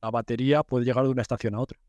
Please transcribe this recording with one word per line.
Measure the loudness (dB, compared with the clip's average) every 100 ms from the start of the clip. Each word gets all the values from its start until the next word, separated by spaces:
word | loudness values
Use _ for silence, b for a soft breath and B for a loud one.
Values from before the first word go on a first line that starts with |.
la | -4
batería | -4 -2 0 2 2
puedes | 2 0 2
llegar | 2
de | 2
una | 0
estación | -2 -2 -2 -4
a |
otra. | -6 -10